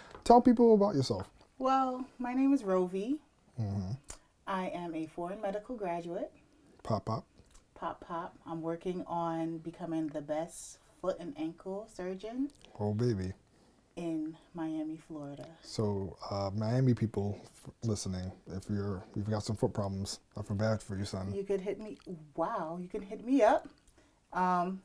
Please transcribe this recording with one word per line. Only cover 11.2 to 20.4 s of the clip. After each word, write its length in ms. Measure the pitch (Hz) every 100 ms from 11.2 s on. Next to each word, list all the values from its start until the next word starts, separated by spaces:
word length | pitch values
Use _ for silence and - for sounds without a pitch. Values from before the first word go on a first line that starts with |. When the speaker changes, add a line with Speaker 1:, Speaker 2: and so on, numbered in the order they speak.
| 170 143
Speaker 2:
ankle 500 | 160 170 190 196 220
surgeon. 560 | - 180 190 214 247 285 - - -
Speaker 1:
Oh, 140 | 104
baby. 400 | 104 123 101 92 - _ _ - _ _
Speaker 2:
In 400 | - 170 160 156 160 -
Miami, 420 | 170 160 156 156 160 -
Florida. 380 | 156 143 139 - -
Speaker 1:
So, 560 | - - 104 98 95 - -
uh, 180 | 101 98
Miami 380 | 104 110 123 131
people 420 | 117 110 - 101 101
f-, 280 | - - - -
listening, 480 | 113 104 98 92 92 - -
if 80 | 92 -
you're, 340 | 104 101 90 -
you've 140 | 107 104
got 140 | 107
some 120 | -
foot 160 | 104 113
problems, 460 | 107 98 98 98 - _
I 40 | -